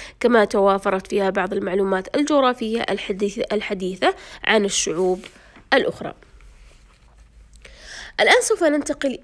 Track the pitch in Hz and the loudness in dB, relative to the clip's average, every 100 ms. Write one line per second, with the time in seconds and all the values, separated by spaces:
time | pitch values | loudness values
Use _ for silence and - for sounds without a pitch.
0 | - - 240 233 202 214 196 196 202 190 | -16 -2 2 4 4 2 2 2 0 -2
1 | 190 202 190 196 180 202 202 190 196 190 | -2 -2 0 -2 -2 -4 -2 -2 0 -2
2 | 190 285 294 294 254 247 220 226 - 202 | -2 -2 2 2 2 0 -4 -4 -2 -4
3 | - 196 202 - - 214 - 196 185 190 | -4 -4 -4 -4 -4 -4 -4 -6 -6 0
4 | 370 381 - - - 214 196 - - 160 | 0 0 -14 -6 2 2 2 -2 -4 0
5 | 185 185 - - - - _ 269 - - | 0 0 -6 -20 -20 -20 _ 0 0 -6
6 | - - - - - - - - - _ | -12 -14 -20 -20 -20 -20 -20 -20 -20 _
7 | _ _ - - - - - - - - | _ _ -20 -20 -20 -20 -20 -20 -18 -18
8 | - - - 480 466 440 320 294 277 285 | -12 0 4 4 4 2 2 2 -2 -4
9 | 277 233 | -4 -4